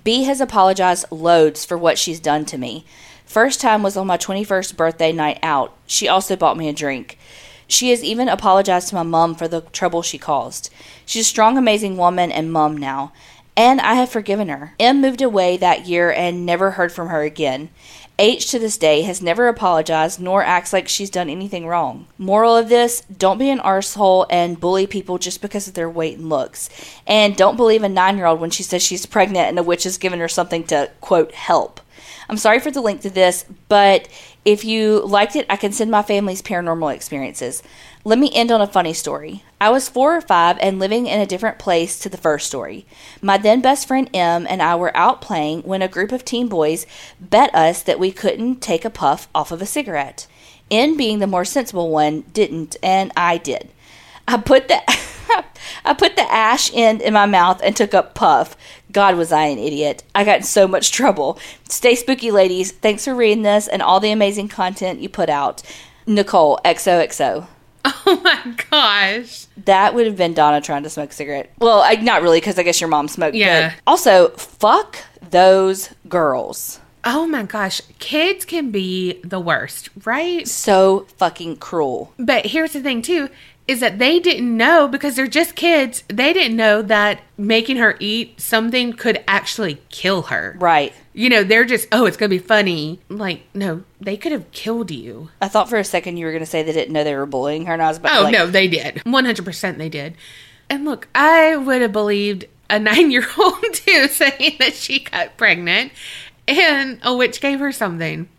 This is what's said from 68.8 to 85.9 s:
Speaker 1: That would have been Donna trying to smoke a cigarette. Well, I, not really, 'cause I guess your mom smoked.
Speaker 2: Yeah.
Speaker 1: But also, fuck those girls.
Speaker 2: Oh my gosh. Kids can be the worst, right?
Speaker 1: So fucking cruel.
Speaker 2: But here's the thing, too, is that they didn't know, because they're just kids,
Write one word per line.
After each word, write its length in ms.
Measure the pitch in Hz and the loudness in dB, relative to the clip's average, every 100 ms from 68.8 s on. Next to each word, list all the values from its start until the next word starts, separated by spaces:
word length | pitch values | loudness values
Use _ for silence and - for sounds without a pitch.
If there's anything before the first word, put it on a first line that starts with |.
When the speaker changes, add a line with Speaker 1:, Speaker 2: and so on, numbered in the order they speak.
| 233 202 190 220 233 - - - 196 | 4 2 0 -2 -8 -16 -20 -4 2
Speaker 1:
That 280 | 190 208 240 | 4 4 2
would 100 | 226 | 0
have 120 | 190 | 0
been 160 | 170 | 0
Donna 260 | 160 147 147 | 4 4 2
trying 220 | 147 143 | -2 -6
to 60 | 151 | -8
smoke 220 | - 147 | -10 -10
a 20 | |
cigarette. 380 | - 143 143 - - | -10 -10 -8 -10 0
Well, 200 | 233 208 | 4 6
I, 140 | 160 220 | 6 4
not 260 | 233 190 | 2 2
really, 200 | 170 165 | 4 4
'cause 180 | 208 180 | 2 0
I 40 | |
guess 180 | 175 165 | 0 0
your 80 | 165 | 0
mom 180 | 151 147 | -2 -2
smoked. 280 | - 160 214 | -4 -2 0
Speaker 2:
Yeah. 340 | 196 160 160 | 2 2 0
Speaker 1:
But 60 | - - | 0 2
also, 420 | 339 254 185 170 | 4 6 6 6
fuck 680 | - - - 214 339 415 - - _ 175 | 2 -16 0 4 4 0 -12 -20 _ 0
those 600 | 180 185 190 190 190 - - 165 | 4 6 6 2 -2 -8 -18 -4
girls. 720 | 180 156 127 - - - - _ _ | 0 0 0 -6 -10 -14 -16 _ _
Speaker 2:
Oh 220 | 240 277 330 | -4 -2 -2
my 180 | 285 | -4
gosh. 380 | 196 214 190 190 - _ | -6 -6 -6 -6 -12 _
Kids 440 | - 302 349 392 - | -6 -2 -2 -4 -6
can 240 | 339 269 | -6 -4
be 480 | 202 185 185 180 180 | -4 -4 -4 -4 -6
the 160 | 170 190 | -10 -6
worst, 500 | 170 147 - - - 196 220 | -2 -2 -4 -12 -18 -12 -6
right? 420 | 262 349 339 247 | -4 -4 -6 -6
Speaker 1:
So 600 | - - 190 190 190 - - | -4 2 4 4 2 -4 -4
fucking 400 | 175 - 165 - | -4 -4 -10 -12
cruel. 560 | - 170 139 123 139 - | -6 -4 -4 -4 -10 -6
Speaker 2:
But 280 | 240 247 202 | 0 0 0
here's 260 | 311 320 | -2 -4
the 80 | 294 | -4
thing, 200 | 269 233 | -6 -6
too, 280 | 233 349 277 - - _ - | -2 -2 -4 -10 -20 _ -6
is 120 | 254 | -2
that 200 | - 196 | -2 0
they 200 | 254 339 | 2 2
didn't 360 | 339 294 240 226 | 2 0 -2 2
know, 300 | 247 339 285 | 4 4 4
because 280 | 277 285 247 | 0 -4 -2
they're 120 | 262 | -2
just 280 | 285 330 - | 0 -2 0
kids, 480 | 339 320 262 | 2 2 0